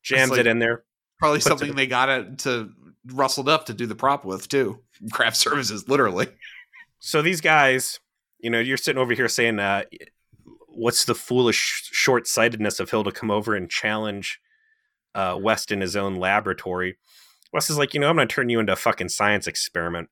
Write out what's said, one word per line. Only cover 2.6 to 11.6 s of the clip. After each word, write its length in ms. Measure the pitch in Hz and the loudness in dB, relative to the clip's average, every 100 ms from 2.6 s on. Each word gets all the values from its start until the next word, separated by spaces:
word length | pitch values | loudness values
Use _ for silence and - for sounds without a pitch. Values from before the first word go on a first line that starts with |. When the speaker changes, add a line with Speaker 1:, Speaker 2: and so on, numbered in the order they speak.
| 107 - - _ - | -4 -14 -20 _ -10
Speaker 2:
rustled 360 | 127 131 - 135 | 0 0 2 2
up 160 | 156 156 | 0 0
to 60 | |
do 120 | 110 120 | -6 -6
the 100 | 110 | 0
prop 280 | 131 143 95 | 0 0 -4
with, 220 | 92 - | -8 -2
too. 320 | 139 113 - _ _ 113 | 0 0 -4 _ _ -10
Craft 260 | - 117 - | 0 0 2
services, 500 | - 143 117 104 92 | 0 0 -2 -6 0
literally. 400 | 143 113 90 - _ - - _ - - _ | 2 2 2 -4 _ -20 -20 _ -20 -20 _
Speaker 1:
So 220 | - 156 | -4 0
these 200 | 160 175 | 0 0
guys, 580 | 160 156 135 131 - - _ _ _ _ | 4 6 6 2 -2 -8 _ _ _ _
you 100 | 117 | -2
know, 100 | 117 | 0
you're 180 | 120 135 | 0 -2
sitting 240 | - 131 | -2 0
over 120 | 127 | 0
here 140 | 120 117 | 0 0
saying, 300 | - 117 107 | 2 0 0
uh, 240 | 101 98 - - - _ _ _ 98 - - | 0 -2 -4 -16 -20 _ _ _ -20 -20 -20
"What's 380 | 113 113 - - | -2 0 2 0
the 100 | 113 | -2
foolish 760 | - 127 120 104 | 0 2 4 2